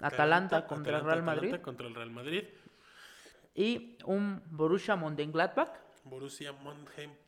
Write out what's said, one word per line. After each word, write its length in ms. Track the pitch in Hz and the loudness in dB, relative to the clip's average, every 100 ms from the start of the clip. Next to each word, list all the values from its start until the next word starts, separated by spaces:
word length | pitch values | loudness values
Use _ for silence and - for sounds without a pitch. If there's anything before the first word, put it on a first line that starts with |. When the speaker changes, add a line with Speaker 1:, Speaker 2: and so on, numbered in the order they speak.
Speaker 1:
Atalanta 60 | 143 | -2
Speaker 2:
Atalanta, 600 | 131 151 170 190 165 165 | 4 6 6 6 0 0
Speaker 1:
contra 220 | 151 147 | -4 0
el 40 | 151 | 0
Speaker 2:
Atalanta, 80 | |
Speaker 1:
Real 160 | 151 165 | 2 2
Speaker 2:
Atalanta 280 | 165 156 190 | 2 0 0
Speaker 1:
Madrid. 100 | 269 | -2
Speaker 2:
contra 240 | 143 123 120 | -6 -10 -10
el 80 | 113 | -8
Real 140 | 117 | -8
Madrid. 340 | 120 135 180 208 - - _ - - - - - - _ | -8 -4 -4 -4 -16 -20 _ -20 -20 -20 -20 -20 -20 _
Speaker 1:
Y 440 | - 214 233 - - - | 0 0 0 -6 -10 -2
un 360 | 196 202 196 - | 0 0 -4 -8
Borussia 460 | 156 160 185 - 196 | 0 4 4 2 0
Mönchengladbach. 800 | 156 147 151 156 185 - 339 - - - 135 | 0 -2 0 2 2 2 0 -2 -18 -20 -16
Speaker 2:
Borussia 480 | 131 139 - 143 | -10 -10 -10 -12
Mönchen-, 640 | 139 143 147 143 - 147 143 | -10 -12 -14 -16 -14 -14 -16